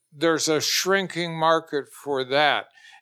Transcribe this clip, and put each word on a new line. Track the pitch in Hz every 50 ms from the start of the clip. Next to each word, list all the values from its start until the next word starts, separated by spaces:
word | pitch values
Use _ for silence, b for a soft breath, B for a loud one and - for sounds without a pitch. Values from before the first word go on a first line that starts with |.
| _ _ -
there's | 143 165 165 160 147 - 156
a | 156 147
shrinking | 131 - - - - 180 196 196 190 160 - 165 175 170 160
market | 160 160 160 165 165 160 - 151 143 127 -
for | - - - 143 143 131 131
that. | 123 135 143 151 143 123 104 - - B B B B B B